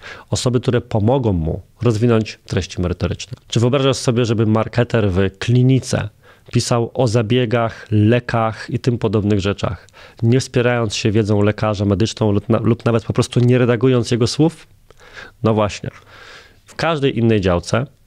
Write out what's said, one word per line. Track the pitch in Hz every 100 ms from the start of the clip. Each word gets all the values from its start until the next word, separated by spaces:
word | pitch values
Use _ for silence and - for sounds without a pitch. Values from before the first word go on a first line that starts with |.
| - - -
osoby, | - 127 120
które | 123 117
pomogą | - 110 104 139 113
mu | 90 78 80 - -
rozwinąć | 120 107 120 113 107 - -
treści | 104 87 -
merytoryczne. | 87 87 - 95 - - -
Czy | 117
wyobrażasz | 120 139 135 -
sobie, | - 120 117
żeby | 110 107
marketer | 107 110 - 123 117 104
w | 90 95 -
klinice | - 123 127 131 - - 107 _ - - -
pisał | 123 - 120 117
o | - 127
zabiegach, | 120 107 123 120 120 113 - -
lekach | 107 107 120 - 117 110 101 -
i | 123
tym | 131 120
podobnych | 110 104 101 104
rzeczach, | 98 98 - 92 - - - -
nie | 117 127
wspierając | - 127 120 120 113 -
się | 113
wiedzą | 104 107 104
lekarza | 104 104 107 101 101
medyczną | 92 110 - 110
lub | 101 -
na-, | 107
lub | 110 117 120
nawet | 113
po | -
prostu | - - 123
nie | 123 123
redagując | 120 120 131 123 -
jego | 120 120
słów? | - 160 - - - _ - - - - -
No | 113
właśnie. | 110 101 - - - - - - - - _ _
W | -
każdej | 156 156 135 117
innej | 113 107
działce | 92 87 - 113 143 _